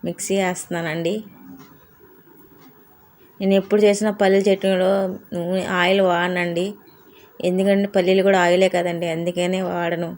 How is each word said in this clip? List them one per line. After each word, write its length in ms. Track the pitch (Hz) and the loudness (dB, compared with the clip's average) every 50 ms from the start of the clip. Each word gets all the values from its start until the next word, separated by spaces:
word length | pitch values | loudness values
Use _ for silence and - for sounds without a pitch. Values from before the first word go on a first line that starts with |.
| - | -8
మిక్సీ 300 | 170 175 - - - 190 196 | -8 -8 -8 -6 -4 -2 -2
వేస్తున్నానండి. 720 | 190 185 180 - - - 175 170 165 165 156 170 170 165 196 220 220 - - - - - - - - - - _ _ _ _ _ - - - - _ _ - - - - - - - - _ - - _ _ _ _ _ _ _ - - _ _ | 0 -2 -4 -6 -8 -8 -8 -6 -6 -6 -6 -4 -4 -4 -4 -6 -8 -14 -20 -20 -20 -20 -20 -20 -20 -20 -20 _ _ _ _ _ -20 -20 -20 -20 _ _ -20 -20 -20 -20 -20 -20 -20 -20 _ -20 -20 _ _ _ _ _ _ _ -20 -20 _ _
నేను 160 | 196 190 196 196 | 0 2 2 2
ఎప్పుడు 200 | 190 - 208 208 208 | 2 2 2 4 4
చేసిన 240 | 208 202 202 214 214 202 - | 4 4 4 0 -2 0 2
పల్లీల 220 | 202 190 190 196 196 | 2 4 4 4 4
చట్నీలో 440 | 202 190 190 - 196 190 180 185 185 196 196 196 185 190 - - _ - | 2 2 2 2 0 0 2 2 2 2 0 0 -4 -6 -10 -14 _ -8
నూనె, 280 | 175 170 175 185 190 180 - 190 180 | -6 -4 -2 -4 -4 -4 -2 -2 0
ఆయిల్ 220 | 175 180 196 196 190 185 | 2 2 2 2 4 2
వాడనండి, 560 | 175 170 180 180 180 180 175 175 170 170 180 202 208 - - - - _ _ - _ - - - _ - - 180 | 2 2 0 -2 -2 -2 -4 -2 -2 -4 -4 -6 -8 -14 -20 -20 -20 _ _ -20 _ -20 -20 -20 _ -6 -4 -2
ఎందుకంటే 380 | 180 185 190 202 202 196 202 202 - | 0 0 2 2 2 2 0 0 0
పల్లీలు 280 | 196 185 180 190 196 185 | 0 2 2 2 2 4
కూడా 120 | 202 196 190 180 | 4 4 4 4
ఆయిలే 240 | 175 175 185 190 185 180 | 2 4 4 2 2 2
కదండి, 300 | 180 175 175 170 170 175 170 160 | 0 -2 -2 -4 -4 -4 -4 -4
అందుకనే 440 | 165 170 175 175 175 175 180 185 185 185 175 | -4 -4 -4 -4 -2 -2 -2 -2 -4 -4 -4
వాడను. 400 | 175 175 170 170 170 170 175 165 175 | -4 -4 -4 -4 -4 -4 -6 -8 -10